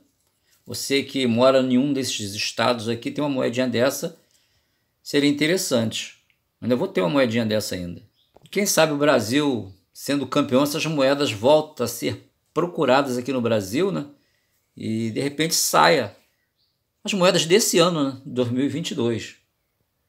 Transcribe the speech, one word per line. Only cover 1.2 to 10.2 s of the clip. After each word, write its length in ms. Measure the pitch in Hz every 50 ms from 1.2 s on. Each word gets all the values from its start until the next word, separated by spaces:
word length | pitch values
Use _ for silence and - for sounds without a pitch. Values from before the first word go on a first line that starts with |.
| 131
mora 340 | 120 113 117 127 135 135 131
em 180 | 127 131 123 127
um 140 | 139 147
desses 420 | 135 135 123 113 - - 104 98 101
estados 540 | 107 - - - - 113 123 120 113 104 117
aqui, 220 | 113 113 - 143
tem 120 | - 147
uma 80 | 147 143
moedinha 360 | 135 127 131 127 110 123 131
dessa, 540 | 127 107 113 123 143 - - 170 170 - _ _ _ _ _ _ _ _ _ _ _ _ _ _ _ _ _
seria 260 | _ - - 147 139 147
interessante. 920 | 143 143 151 156 180 185 - - 135 117 113 110 - - - - - _ _ _ _ _ _ _ _ _
Ainda 160 | - 113 127
vou 100 | 123 185
ter 140 | - - 185
uma 100 | 185 170
moedinha 340 | 151 139 131 117 110 120 113
dessa 300 | 107 107 107 101 - -
ainda. 280 | 90 87 87 85 - - _ _ _ _ _ _ _ _ _
Quem 160 | - 190 202
sabe 260 | 196 - - 160 156
o 60 | 147 143
Brasil, 760 | 147 151 135 120 104 104 127 147 147 143 127 107 101 98 - _ _ _
sendo 340 | _ - - - 143 143